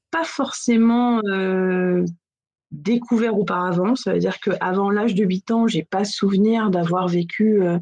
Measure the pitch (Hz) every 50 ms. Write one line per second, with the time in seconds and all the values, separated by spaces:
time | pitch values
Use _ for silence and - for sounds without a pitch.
0 | _ _ - 330 330 - - - 269 247 - - - 240 240 226 226 226 233 240
1 | 247 240 240 226 208 202 190 190 190 185 190 185 185 185 185 185 185 180 180 180
2 | 180 170 170 - _ _ _ _ _ _ _ _ _ - 151 147 147 202 240 240
3 | 240 - 240 220 233 226 214 196 196 170 180 180 180 185 175 175 180 214 262 254
4 | - 196 185 175 175 190 185 - - 202 180 - 175 185 185 196 202 202 202 208
5 | 214 240 190 185 214 180 185 185 - - 233 226 226 226 - 160 160 - - 190
6 | 208 202 - - 202 196 196 190 208 220 226 226 220 208 180 175 170 165 175 185
7 | 185 180 175 175 170 170 - - 214 220 214 202 185 175 175 175